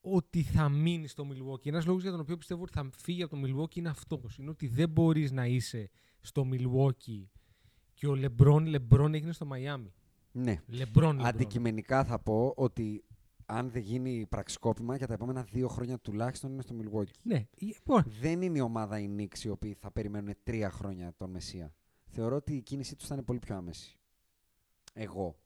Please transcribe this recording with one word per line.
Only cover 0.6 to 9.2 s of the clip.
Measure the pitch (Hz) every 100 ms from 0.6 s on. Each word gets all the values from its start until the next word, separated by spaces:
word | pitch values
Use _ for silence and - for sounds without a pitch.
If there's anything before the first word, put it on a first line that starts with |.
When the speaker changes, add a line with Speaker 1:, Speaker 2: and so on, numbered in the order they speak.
| 151
Speaker 1:
μείνει | 143 160 170 151
στο | - 143
Milwaukee. | 135 131 131 143
Ένας | 156 165
λόγος | 185
για | 185
τον | 175
οποίο | 147 170
πιστεύω | - 175
ότι | 175
θα | - 139 -
φύγει | - 175
από | 170 147
το | 135
Milwaukee | 131 165 -
είναι | 170
αυτός. | 147 - 156 120 -
Είναι | 135
ότι | 156 143
δεν | 117 170
μπορείς | 156 165 156 147
να | 135 123
είσαι | 123 117 120 101 _ _ _
στο | - - 131
Milwaukee | 131 127 127 139 127 - 107 95 - _ _ _ _ _
και | _ 147
ο | 135
LeBron, | 135 117 139 147 160 151
LeBron | 120 127 143
έγινε | 156